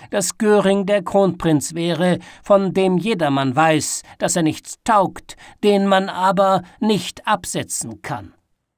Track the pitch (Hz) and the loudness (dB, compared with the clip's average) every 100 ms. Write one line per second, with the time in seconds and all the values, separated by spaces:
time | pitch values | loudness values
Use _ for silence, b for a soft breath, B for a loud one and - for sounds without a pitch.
0 | B 208 190 - 214 208 196 196 196 208 | B -4 -4 -2 2 4 4 2 2 -2
1 | 175 202 190 180 170 151 - 160 170 156 | 0 2 2 0 0 0 0 -4 -4 0
2 | 180 175 B B - 202 190 185 190 180 | 0 -2 B B 2 2 2 0 0 0
3 | 196 196 147 139 135 123 160 156 - - | -2 -2 0 0 0 2 2 2 -2 -8
4 | B - 185 180 156 156 - - - 214 | B -6 -4 -2 -2 -4 -10 -8 0 2
5 | 180 - - - B - 208 202 196 190 | 0 -4 -18 -20 B -2 2 2 2 2
6 | 190 180 185 190 196 190 B B 214 208 | 0 -2 0 2 2 0 B B -2 -2
7 | - - - 202 - 165 113 - 120 107 | -4 -10 -4 -4 -4 -8 -8 -8 -10 -12
8 | - 120 90 _ _ _ _ | -12 -12 -12 _ _ _ _